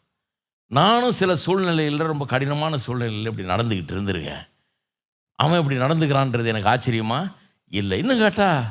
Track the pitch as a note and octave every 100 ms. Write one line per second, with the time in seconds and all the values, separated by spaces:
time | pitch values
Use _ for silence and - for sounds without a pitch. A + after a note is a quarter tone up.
0 | _ _ _ _ _ _ - C3+ F#3 A#3
1 | B3 F3 F#3 D#3+ - F#3+ F#3 D#3+ D3+ D3
2 | D#3+ D3 C#3 B2+ C#3 D3 D#3 D3+ - B2
3 | A#2+ G#2+ A2+ A2 F2+ F#2+ A#2 F#2+ D#2 F#2+
4 | G2+ F2+ C#2+ D2 - _ _ _ _ _
5 | _ _ _ - D3 F3 C#3+ C3 C3 E3
6 | D#3 C3+ C3+ A#2 A#2 A2 G2 B2 B2+ A2+
7 | A2 B2+ F#3+ - _ _ _ G2+ G2 F#2+
8 | G#3 B3 G#3+ G3 G3 D3+ A2+